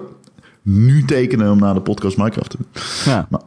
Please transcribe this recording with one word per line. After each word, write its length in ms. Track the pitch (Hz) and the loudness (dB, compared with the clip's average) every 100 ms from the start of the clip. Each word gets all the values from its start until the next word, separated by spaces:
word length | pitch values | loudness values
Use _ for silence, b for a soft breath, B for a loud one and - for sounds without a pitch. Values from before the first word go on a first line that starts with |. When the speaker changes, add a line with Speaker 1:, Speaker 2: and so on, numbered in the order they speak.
| - - _ _ b b | -6 -18 _ _ b b
Speaker 1:
nu 420 | 104 98 117 143 131 | 0 4 4 4 2
tekenen 460 | 139 127 127 104 | 0 0 0 2
om 80 | 101 | 2
na 140 | 101 | 2
de 80 | 95 | 0
podcast 360 | 95 110 98 95 | -2 -2 -2 0
Minecraft 320 | 104 - - | -2 -2 -8
te 80 | - | -10
doen. 100 | - - B B - | -12 -12 B B -2
Speaker 2:
Ja. 140 | 123 76 | 0 -2
Speaker 1:
Maar, 120 | - | -6